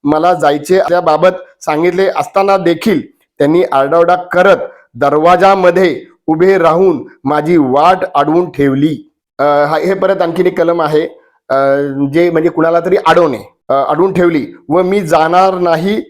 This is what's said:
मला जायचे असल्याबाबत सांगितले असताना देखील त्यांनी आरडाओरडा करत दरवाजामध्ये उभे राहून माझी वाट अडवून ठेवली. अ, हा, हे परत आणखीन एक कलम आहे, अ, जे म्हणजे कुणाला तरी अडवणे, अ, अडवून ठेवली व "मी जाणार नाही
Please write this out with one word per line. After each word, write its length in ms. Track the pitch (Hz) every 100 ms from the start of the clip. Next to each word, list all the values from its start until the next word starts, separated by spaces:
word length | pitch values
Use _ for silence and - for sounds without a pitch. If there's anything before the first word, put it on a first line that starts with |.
मला 300 | 143 151 170
जायचे 440 | 180 151 147 147 185
असल्याबाबत 840 | 160 175 165 151 180 185 - _
सांगितले 440 | - 151 175 180 190 -
असताना 420 | 143 196 196 196
देखील 540 | 170 165 226 165 -
त्यांनी 520 | _ _ _ 143 170
आरडाओरडा 520 | - 139 139 165 170 180
करत 420 | 180 175 190 185 - - _ 117
दरवाजामध्ये 1080 | 143 147 165 180 196 196 180 175 185 135 - _ -
उभे 300 | 156 185 190
राहून 500 | 165 165 190 151 - -
माझी 340 | 135 151 151 175
वाट 480 | 131 135 160 185 - 143
अडवून 360 | 147 165 180
ठेवली. 600 | - 143 135 151 143 - _ _ -
अ, 40 |
हा, 340 | 147 147 147 160
हे 160 | 170
परत 280 | 190 185 196
आणखीन 240 | 165 165 180
एक 120 | 170
कलम 240 | 165 170
आहे, 260 | 151 156 170 - _ _ _
अ, 60 | 135 139 139 143 139 139
जे 160 | 151 175
म्हणजे 200 | 165 165
कुणाला 300 | - 160 170
तरी 160 | 170 190 160
अडवणे, 500 | 165 165 120 - _ -
अ, 40 |
अडवून 400 | 139 135 151 190
ठेवली 400 | 180 175 160 113 - -
व 120 | 165
"मी 200 | 180 202
जाणार 520 | 170 165 160 180 190
नाही 500 | 185 175 165 185 214